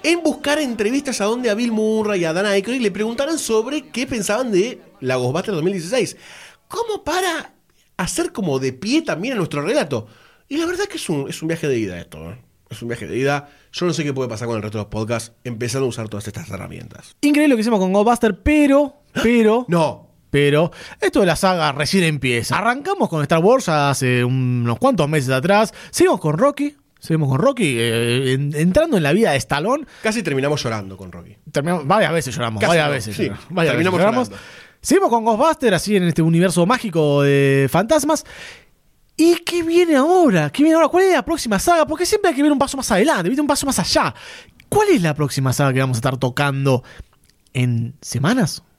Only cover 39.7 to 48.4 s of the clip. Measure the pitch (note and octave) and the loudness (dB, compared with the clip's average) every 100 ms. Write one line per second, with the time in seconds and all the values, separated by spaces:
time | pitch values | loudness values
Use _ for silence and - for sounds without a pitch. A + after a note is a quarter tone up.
39.7 | E4 F4 C#4+ C#4+ F4+ D#4+ F#3 D3 - D4+ | 2 4 4 4 6 6 4 0 2 4
40.7 | D#4+ D#4 F4 F#4+ E4 - D#4+ B3 G3 - | 4 4 4 4 2 0 -4 -2 -2 2
41.7 | E4+ D4 D4+ F4 G#4+ G4+ C4+ D4 D4 C#4 | 2 2 0 0 2 2 2 2 2 0
42.7 | C4+ - G3 C4 C4+ E3+ C4 D4 C#4 C#4+ | -2 -2 2 2 2 0 -2 0 0 0
43.7 | - F3 - F3+ - - - - _ _ | -2 0 0 0 -4 -18 -20 -20 _ _
44.7 | G4+ G#4 D#4 E3+ D3 D3 - C3+ A#2+ C#3+ | 0 4 4 2 0 -2 0 -2 2 2
45.7 | C3 C3+ B2 C3 B2+ C3 A#2+ C#3+ C3+ C#3 | 2 0 0 -2 -2 -4 0 -2 0 0
46.7 | B2+ - - - _ _ _ _ C3 B2 | 0 -2 -20 -20 _ _ _ _ -4 -2
47.7 | A#2 A#2 - - A#2+ C#3 B3+ | 0 -4 -8 -8 -4 0 0